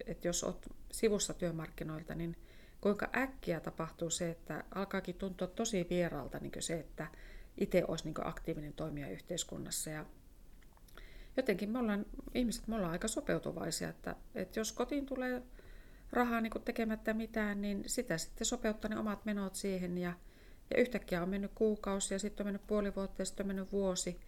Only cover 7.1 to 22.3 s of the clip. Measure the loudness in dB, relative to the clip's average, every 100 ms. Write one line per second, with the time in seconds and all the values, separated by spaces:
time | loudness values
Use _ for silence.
7.1 | -10 -14 -14 -12 -2 4 6 6 0 -2
8.1 | -2 -2 -2 -2 -2 -4 -6 -4 -4 -6
9.1 | -8 -4 -4 -4 -6 -4 -2 -2 -4 -8
10.1 | -14 -20 -20 -18 -18 -18 -20 -18 -14 -14
11.1 | -14 0 2 4 4 2 2 2 2 0
12.1 | -8 -2 2 2 2 0 0 2 2 0
13.1 | 0 2 2 0 -2 -2 -2 -2 -4 -6
14.1 | -6 -6 -4 -2 -2 -2 0 0 0 -2
15.1 | -2 -2 -2 -6 -14 -14 -14 -16 -16 0
16.1 | 4 6 4 2 0 0 2 2 2 2
17.1 | 0 0 2 2 2 0 0 0 0 2
18.1 | 2 0 -2 0 2 2 2 0 0 0
19.1 | 0 0 0 0 0 0 2 2 2 0
20.1 | -2 -10 -18 -18 -18 2 6 6 4 0
21.1 | 2 2 0 -2 4 4 4 2 2 2
22.1 | 0 0